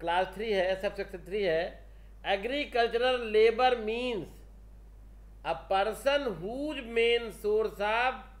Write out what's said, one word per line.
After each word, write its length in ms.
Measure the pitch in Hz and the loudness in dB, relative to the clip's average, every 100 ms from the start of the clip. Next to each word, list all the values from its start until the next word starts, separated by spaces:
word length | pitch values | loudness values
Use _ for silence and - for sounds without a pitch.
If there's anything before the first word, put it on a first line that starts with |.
क्लास 340 | 165 175 185 | -2 0 0
थ्री 180 | 185 226 | -2 -2
है, 280 | 202 180 190 | 0 2 0
सबसेक्शन 380 | 202 196 196 180 | -2 -4 -8 -10
थ्री 240 | - 208 | -6 -2
है, 420 | 190 160 180 - - - - - 160 | 0 0 -2 -8 -20 -20 -20 -8 -2
"Agricultural 920 | 196 214 285 285 240 233 220 254 247 | -2 0 -4 -2 2 2 2 2 0
labor 540 | 233 214 220 214 254 240 | 2 6 6 6 4 2
means 480 | 214 233 247 220 147 - - - - - - - - - - - 147 | 0 -2 -2 -4 -6 -12 -20 -20 -20 -20 -20 -20 -20 -20 -20 -10 -6
a 100 | 165 - | -4 0
person 540 | 190 202 208 269 285 269 | 2 2 0 0 0 0
whose 540 | 170 185 247 294 277 | -4 -6 -6 -6 -6
main 520 | 226 233 233 233 233 175 208 | -4 2 4 4 0 -6 0
source 340 | 214 214 190 | 2 0 -2
of 340 | 202 226 254 262 - - | 0 2 0 -2 -8 -20